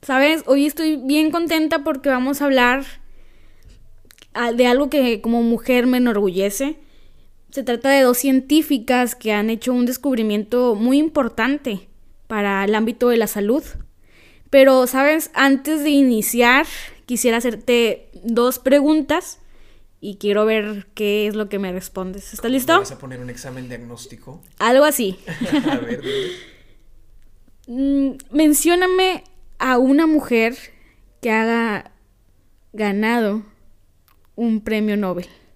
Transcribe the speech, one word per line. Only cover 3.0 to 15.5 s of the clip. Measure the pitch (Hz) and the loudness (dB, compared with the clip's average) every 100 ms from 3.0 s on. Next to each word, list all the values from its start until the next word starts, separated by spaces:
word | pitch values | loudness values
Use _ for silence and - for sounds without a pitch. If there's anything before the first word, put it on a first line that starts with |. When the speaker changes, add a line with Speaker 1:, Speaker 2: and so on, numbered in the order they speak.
| - - - - - - - - - - - - - - | -20 -20 -20 -20 -20 -20 -20 -20 -20 -20 -20 -20 -14 -6
Speaker 1:
ah, | 240 | -4
de | 233 247 | 2 2
algo | 247 285 | 2 2
que | 302 254 220 | 0 0 -2
como | 220 233 | -2 0
mujer | 233 233 - 247 247 | 0 -2 0 0 2
me | 254 | 2
enorgullece. | 247 208 202 180 196 202 277 311 - - - - - - _ | 2 2 0 0 -2 -2 -6 -6 -16 -20 -20 -20 -20 -20 _
Se | - | -10
trata | 254 233 269 | -6 -2 2
de | 277 | 4
dos | 254 247 | 4 2
científicas | 277 262 262 302 311 277 214 247 247 - | 2 0 2 0 2 -2 0 0 0 -4
que | 220 | -2
han | 208 220 | -2 -2
hecho | 226 - | -4 -2
un | 247 240 | 0 -2
descubrimiento | 247 285 247 220 208 214 247 247 208 | -2 -2 -2 0 -2 -2 0 2 2
muy | 233 277 | 2 2
importante | 311 302 233 - 233 285 269 196 - - - - - | 2 0 -2 -2 -2 -2 -6 -10 -12 -20 -20 -20 -8
para | 220 202 196 | -4 -2 -2
el | 196 214 | 0 0
ámbito | 226 233 247 | -2 0 0
de | 233 | 2
la | 214 | 0
salud. | - 208 269 - - - _ - _ - _ - | -2 0 -2 -2 -14 -16 _ -20 _ -20 _ 2
Pero, | 277 269 262 247 | 6 8 6 2
¿sabes? | 262 277 320 302 | 2 2 2 -2
Antes | - 269 | 0 2